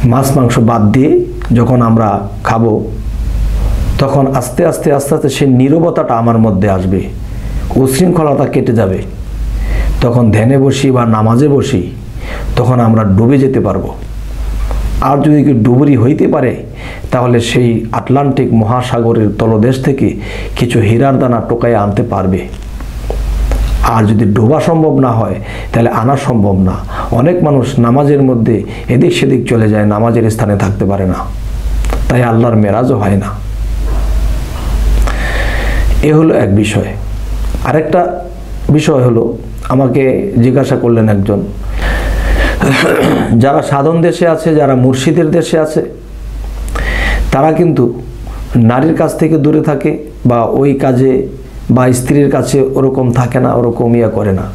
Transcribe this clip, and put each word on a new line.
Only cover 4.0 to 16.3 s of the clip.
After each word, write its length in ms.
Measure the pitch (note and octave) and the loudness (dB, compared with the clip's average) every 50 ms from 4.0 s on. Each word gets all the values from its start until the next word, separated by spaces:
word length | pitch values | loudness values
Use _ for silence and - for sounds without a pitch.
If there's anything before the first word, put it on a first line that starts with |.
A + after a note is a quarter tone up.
তখন 240 | C#3 C3+ - D3 C3+ C3 C3+ C3+ | 0 2 2 0 0 2 0 -2
আস্তে 220 | A#2 - - - F3 E3 | -4 -4 -2 0 0 0
আস্তে, 180 | D3 - - D#3+ C#3+ C#3 | 0 0 0 0 0 0
আস্তে 140 | C#3 - - | 0 0 -2
আস্তে 120 | D3+ - C#3 - | 0 0 -2 0
সেই 120 | - D3 C3+ B2+ B2 | 0 2 2 4 4
নীরবতাটা 540 | B2+ C#3 D3+ E3+ D#3+ E3+ D#3+ - D3 B2 B2 A2+ | 4 4 2 2 2 0 0 -2 -2 0 0 0
আমার 160 | A#2 A#2+ A#2 A2+ A2 | 0 2 2 2 2
মধ্যে 240 | A2+ G#2 F#2 G2 G#2 F#2+ | 2 2 0 0 0 0
আসবে, 240 | F#2+ F#2 F#2+ F#2+ F#2 - - - - - - - - - - - - - - - B2+ | 0 0 0 -2 -2 -2 -4 -8 -10 -10 -10 -10 -8 -8 -6 -6 -6 -4 -2 0 0
উশৃঙ্খলতা 640 | C3 C3 C3+ C3+ F#3 F3+ - E3 D#3 D3 C#3 - C#3 A#2+ - | 2 2 2 2 2 2 2 0 0 0 0 0 -2 0 0
কেটে 200 | C3+ A#2 B2+ A#2 A2 | -2 0 0 0 0
যাবে। 180 | G#2+ F#2+ F#2+ F#2+ F#2+ - - - - - - - - - - - - - - - - - - - | 0 0 -2 -4 -6 -8 -10 -10 -10 -10 -6 -6 -4 -4 -2 -4 -2 -2 -2 0 0 -2 0 0
তখন 220 | C3+ B2 A2 B2 A#2+ A2 G2+ | 0 0 2 2 2 2 2
ধ্যানে 220 | G#2+ A2 A#2+ C3+ C#3 C3+ | 2 2 2 2 2 2
বসি 240 | C#3 C3 C3+ C#3+ C#3 B2+ | 2 0 0 0 0 2
বা 60 | B2 A#2 A#2 A2 | 2 2 0 0
নামাজে 320 | A2 G#2+ A2 A#2 A#2+ C#3+ D3+ C#3+ | 0 2 2 2 2 2 2 2
বসি, 260 | C3+ A2 - - F#2 F2 F#2 - - - - - - - - - - - - - - | 2 0 0 -2 -2 -2 -4 -8 -12 -12 -12 -12 -10 -10 -8 -8 -8 -6 -4 -2 0
তখন 200 | A2+ A2 B2+ B2 A#2+ | 0 2 2 2 2
আমরা 160 | A2+ A2 A2 A2 G2+ F#2+ | 2 2 2 2 2 2
ডুবে 200 | G2 A2+ B2 C#3+ C#3 C3+ | 2 4 4 4 4 2
যেতে 160 | C3 C3+ A#2 G2 | 2 0 0 0
পারবো। 240 | G2+ F#2 F#2+ - - - - - - - - - - - - - - - - - - - - - - - - - C3+ | 0 -2 -2 -4 -6 -8 -10 -12 -10 -10 -10 -10 -8 -8 -6 -6 -4 -4 -4 -4 -4 -4 -4 -4 -2 -2 -2 0 0
আর 80 | C#3 D3 C#3 | 0 2 2
যদি 140 | D#3 D3+ D3 C3 | 4 4 4 4
কেউ 100 | C#3+ C3+ A#2 G#2+ | 2 2 2 2
ডুবুরি 300 | A#2 B2 B2 D3 D#3 C#3 A#2 | 4 4 4 4 4 2 2
হইতে 240 | A2 B2 D3+ D3+ - - | 2 2 2 2 0 0